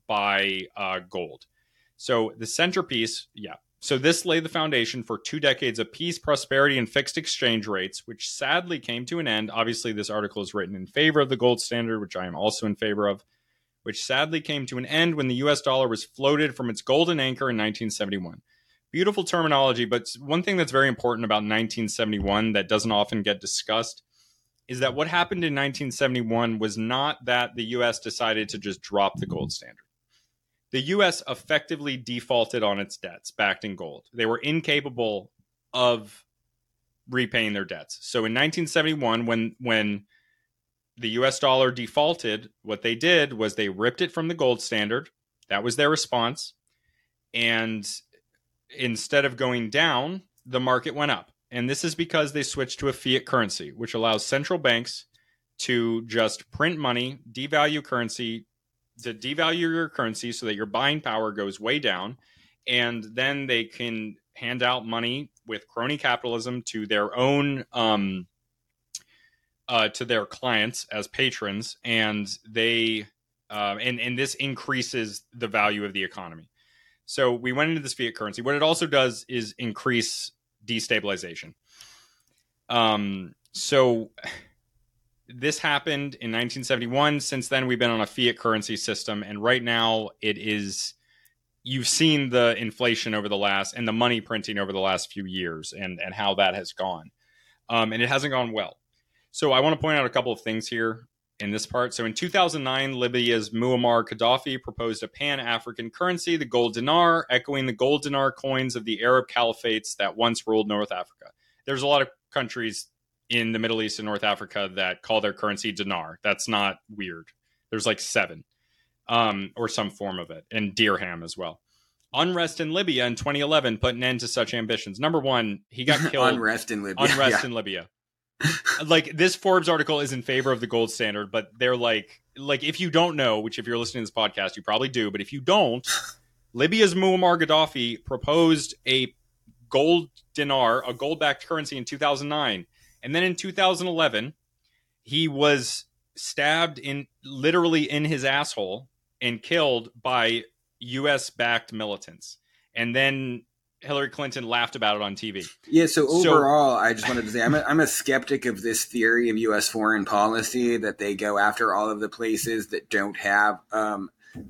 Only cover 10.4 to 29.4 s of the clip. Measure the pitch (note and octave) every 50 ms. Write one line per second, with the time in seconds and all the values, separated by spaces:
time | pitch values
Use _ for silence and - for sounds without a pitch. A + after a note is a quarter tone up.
10.4 | G2 F#2 - G2+ F2+ F#2 G2+ F#2 F#2+ - - C#3+ D#3 D#3 D3 D3+ C#3 C3 C3+ G#2+
11.4 | B2 B2 A#2+ A#2+ - - A#2+ A#2+ A#2 A2+ A2+ G#2+ G#2 F2 - F#2 F#2 F2+ E2+ D2+
12.4 | G2+ G#2+ - - A2+ G#2+ G2+ - A2+ G#2+ G2+ G#2 G#2 G2+ G2 G2+ - _ _ _
13.4 | _ _ _ _ _ _ _ _ - A#2 G#2+ - - - B2+ C3+ D#3 D#3 E3 D#3
14.4 | D#3 - D3 C#3+ C3 - B2+ B2 B2+ - D3+ D#3+ E3+ E3+ D#3+ D3+ C3+ B2+ B2 B2
15.4 | C#3 D3 D3 C#3+ - C#3 C3 C3 C3 A#2+ A2+ G#2 - - _ - C#3 C#3 D3+ D3
16.4 | D#3 C#3+ B2+ - B2+ A#2 G#2+ - - - C3 D#3 E3+ F3 E3+ D3 C3 C3 B2+ -
17.4 | C#3 B2+ A#2 A2 G#2+ A2 G#2+ - A#2 G#2+ - - G#2 G2 G2+ F#2+ F2+ E2+ F#2 -
18.4 | - _ _ _ _ _ _ _ _ _ - E3 F#3+ G#3 G3+ G3+ F3 - - E3+
19.4 | E3 D#3 C#3+ C3+ C3+ C3+ A#2 A#2+ A#2+ G#2 A#2+ A#2+ A#2 - - B2 C#3 C#3 D#3 F3
20.4 | F3 G#3 G3 F3+ D#3+ B2+ B2 C3+ C3+ C3+ A#2 - - A#2+ A#2 A2 A#2 G#2+ G#2+ G#2+
21.4 | G#2 G#2+ A2 A2 A2+ G#2+ - A#2+ A2 G#2 - - A2+ G#2+ G#2+ G2+ G2 G2 G2+ G#2+
22.4 | A2 A2 G#2+ G2+ F#2 - G#2+ G#2 G#2+ A2+ G#2+ G#2 G#2 - A#2 G#2+ G2 G#2 G2+ F#2
23.4 | - F#2 - - - - A2 A2+ A#2 - - - _ _ _ _ _ _ _ _
24.4 | _ _ _ _ _ - B2+ B2 C3+ C3 B2+ C#3+ D3+ D#3+ F3 F3 F3 F3 - F3
25.4 | E3+ D#3 C#3+ C#3 C#3 C#3 C3+ - D3 B2+ A2+ - C#3+ B2+ B2+ B2 A#2 A2 A2+ A#2
26.4 | A#2+ A2+ A2+ G#2+ A2 G#2+ G2 A2 A2 A2+ B2+ C3 C#3 D3+ D3 - B2 B2 B2 B2
27.4 | B2 A2 A#2+ A#2+ A2+ A2 B2 A#2+ B2 A#2 A2 - - A2+ - - A#2+ A2 A2 A2
28.4 | G#2+ G2+ - G#2 G2+ G2+ F2+ - - - G2+ G2+ G2 F#2+ - F#2 - F#2 F2 D#2